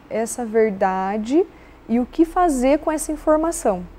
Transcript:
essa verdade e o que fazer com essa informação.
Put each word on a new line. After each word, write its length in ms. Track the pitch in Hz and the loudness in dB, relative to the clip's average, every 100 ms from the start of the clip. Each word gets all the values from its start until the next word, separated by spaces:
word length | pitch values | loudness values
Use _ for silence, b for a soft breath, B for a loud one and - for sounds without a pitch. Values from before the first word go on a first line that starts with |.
| - | -8
essa 360 | 214 226 - | -6 -6 -6
verdade 1000 | 240 226 220 196 196 190 190 214 214 294 392 b b b - | -2 2 2 2 -2 0 -2 -4 0 0 0 b b b -2
e 100 | 226 | -2
o 80 | 247 | 0
que 180 | - | 0
fazer 540 | 320 - 359 269 254 302 | 0 2 2 2 2 2
com 140 | 311 | 2
essa 180 | 311 - | -4 -4
informação. 720 | 302 - 311 320 339 240 185 180 | -4 2 2 2 -2 -2 -2 -4